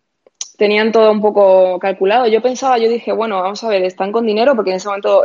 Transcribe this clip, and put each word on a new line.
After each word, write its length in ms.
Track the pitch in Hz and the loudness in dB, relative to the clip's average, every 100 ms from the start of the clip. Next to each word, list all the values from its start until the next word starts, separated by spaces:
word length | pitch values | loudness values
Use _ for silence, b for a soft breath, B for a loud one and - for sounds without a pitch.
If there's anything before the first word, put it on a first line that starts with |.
| _ _ _ - - - | _ _ _ -18 -12 -2
tenían 340 | 208 208 220 | 0 0 2
todo 200 | 220 220 | 4 4
un 100 | 214 | 2
poco 580 | 208 202 196 185 185 180 | 0 2 4 4 4 0
calculado. 480 | 196 190 196 233 240 | -4 -2 0 0 2
Yo 140 | 220 | 0
pensaba, 360 | 254 254 269 240 | 0 -2 -2 0
yo 120 | 226 | 0
dije, 220 | 233 214 | -2 -4
bueno, 300 | 202 226 196 | -4 -4 -4
vamos 220 | 185 202 | -4 -6
a 60 | 226 | -4
ver, 140 | 196 | -2
están 280 | 185 185 190 | -2 -4 -4
con 140 | 226 233 | -2 -2
dinero, 300 | 208 254 233 | 0 0 0
porque 140 | 185 | -2
en 80 | 185 | -4
ese 100 | 202 | -6
momento 360 | 202 208 196 | -6 0 2